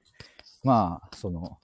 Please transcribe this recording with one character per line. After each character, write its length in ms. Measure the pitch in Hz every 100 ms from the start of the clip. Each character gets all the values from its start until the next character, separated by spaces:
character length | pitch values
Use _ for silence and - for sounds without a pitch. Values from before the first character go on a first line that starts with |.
| _ - - _ - -
ま 380 | 131 120 92 82
あ 120 | - -
そ 140 | 98
の、 280 | 85 85 -